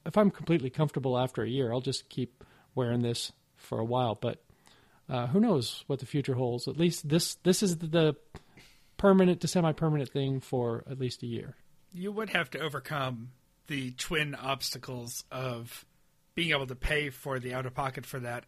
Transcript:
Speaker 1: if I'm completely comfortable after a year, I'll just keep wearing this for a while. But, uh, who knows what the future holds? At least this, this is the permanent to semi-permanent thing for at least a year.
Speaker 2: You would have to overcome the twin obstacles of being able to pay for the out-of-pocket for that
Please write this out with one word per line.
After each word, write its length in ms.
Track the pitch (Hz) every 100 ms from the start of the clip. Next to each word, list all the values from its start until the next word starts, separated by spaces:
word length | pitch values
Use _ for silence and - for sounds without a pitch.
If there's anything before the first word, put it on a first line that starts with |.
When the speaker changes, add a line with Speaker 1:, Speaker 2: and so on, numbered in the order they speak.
| -
Speaker 1:
if 100 | 202
I'm 120 | 208
completely 400 | - - 165 131
comfortable 480 | - 151 - 131 123
after 240 | 127 -
a 60 | 110
year, 240 | 131 123
I'll 80 | 123
just 280 | 123 - -
keep 360 | - 123 - - - _
wearing 260 | 131 120 120
this 300 | 120 113 - - _ _
for 220 | - 120
a 60 |
while. 300 | 113 123 123
But, 280 | 104 120 - _ _ _ - _ _ -
uh, 180 | 131 123
who 120 | 175
knows 420 | 233 160 110 - -
what 140 | 139
the 60 | -
future 280 | 147 139
holds? 340 | 127 127 120 -
At 80 | 131
least 320 | 175 165 147
this, 280 | 160 - -
this 260 | 175 185
is 160 | 202 165
the 360 | 165 165 156 147 - - _ - - _ _ -
permanent 420 | 202 190 185 175
to 80 | 165
semi-permanent 600 | 185 165 151 160 151 127
thing 300 | 143 135 135
for 440 | - 131 120 117 -
at 80 | 131
least 240 | 127 -
a 40 | 120
year. 300 | 113 101 - - - _
Speaker 2:
You 200 | 175 190
would 180 | 208 220
have 200 | 180 165
to 80 | 139
overcome 720 | 151 139 - 151 131 120 123 - _ _ -
the 240 | 143 127
twin 420 | 123 - 165 151
obstacles 880 | 139 131 131 - 131 120 127 120 - -
of 540 | 131 127 120 117 - - _ _ _ _
being 160 | - 170
able 160 | 147 131
to 100 | 127
pay 320 | - 151 147
for 280 | - 147 131
the 160 | 123
out-of-pocket 500 | 127 127 131 135 135 127
for 140 | 139
that 240 | 120 120